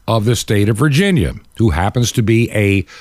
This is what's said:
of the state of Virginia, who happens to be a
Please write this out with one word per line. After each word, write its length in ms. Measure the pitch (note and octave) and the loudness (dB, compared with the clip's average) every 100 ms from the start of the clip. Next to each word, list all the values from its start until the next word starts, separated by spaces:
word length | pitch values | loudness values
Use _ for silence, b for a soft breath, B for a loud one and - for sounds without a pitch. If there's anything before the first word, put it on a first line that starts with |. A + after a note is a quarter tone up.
| - | -4
of 180 | A2+ G#2 | -2 0
the 100 | A#2 | -2
state 320 | - G#2 G2+ | -2 0 0
of 100 | A2 | 0
Virginia, 580 | D3+ C#3 G3+ E3+ D2+ - - - | 0 2 2 2 0 -4 -12 -2
who 120 | A2+ | 0
happens 420 | D2+ G2 B2+ A#2 | 0 -2 -2 -2
to 100 | - | 0
be 260 | A2 A2+ A#2+ | 0 0 0
a 340 | G#2+ G2+ G2 B B | 0 0 0 B B